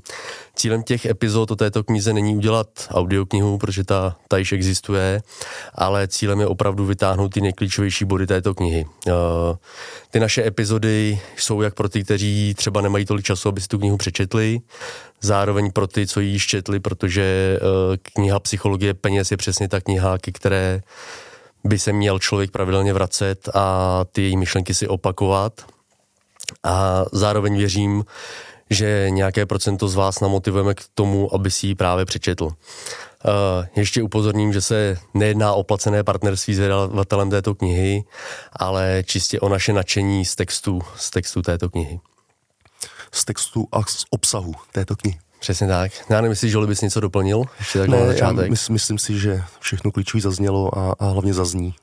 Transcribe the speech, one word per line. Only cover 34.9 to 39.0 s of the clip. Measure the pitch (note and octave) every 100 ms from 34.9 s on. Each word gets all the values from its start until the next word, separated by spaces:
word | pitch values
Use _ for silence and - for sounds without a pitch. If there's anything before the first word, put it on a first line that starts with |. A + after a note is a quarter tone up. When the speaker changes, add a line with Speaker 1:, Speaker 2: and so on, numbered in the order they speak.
| F2+ -
Speaker 1:
nejedná | G2+ G#2+ G#2+ G#2
o | G2+
placené | F#2+ G#2 - G#2
partnerství | G#2 F#2 G#2 F#2+ -
s | G2
vydavatelem | G2 G2 G2 G#2 G2 G2+ G2
této | G2 F#2+
knihy, | G#2 F#2 F2 F#2+ G2+ G2+ - - - -
ale | - F#2 F#2+ F#2+ F#2+